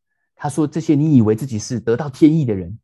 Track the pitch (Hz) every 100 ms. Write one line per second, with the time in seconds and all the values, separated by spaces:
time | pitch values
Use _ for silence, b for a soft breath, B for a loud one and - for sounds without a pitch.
0 | _ _ _ - 147 165 151 170 156 139
1 | 156 135 107 110 135 107 - 117 113 117
2 | 147 - 151 160 123 98 87 110